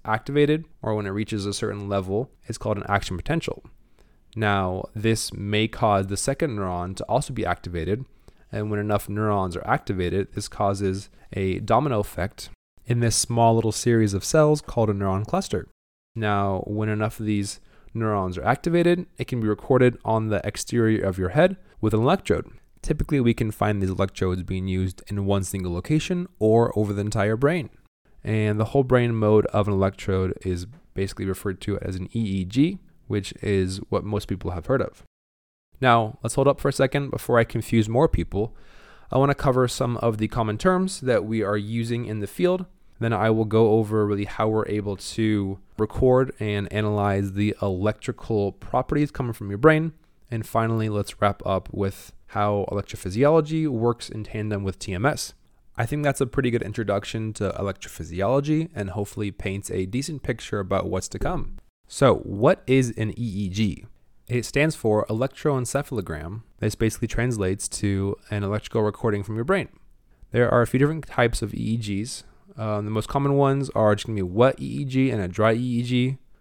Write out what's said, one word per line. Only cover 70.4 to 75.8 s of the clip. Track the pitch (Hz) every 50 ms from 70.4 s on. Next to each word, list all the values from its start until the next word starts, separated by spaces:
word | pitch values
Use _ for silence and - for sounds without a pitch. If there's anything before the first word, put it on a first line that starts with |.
| 120 -
are | - 120
a | 117
few | - - 131
different | 143 147 160 160 135
types | - - - 120 117 117 -
of | 117 104 -
E |
E | - 113 110 113 120 110 104 101 98 110
Gs. | 127 - - - - - - _ - -
Um, | - 107 107 107 104 104
the | 104
most | 110 110 - -
common | - 139 139 139 139
ones | 139 139 135 135 139 139 - -
are | - 110 107 104
just | 101 -
gonna | - 110
be | 104 92
wet | 90 90 107 123 135 - -
E | 135
E | 135 117 143 147
G | 135 127 131 131 131
and | 117 107
a | 92
dry | 87 87 - 107 113 113
E |
E | 120 123 127 120 117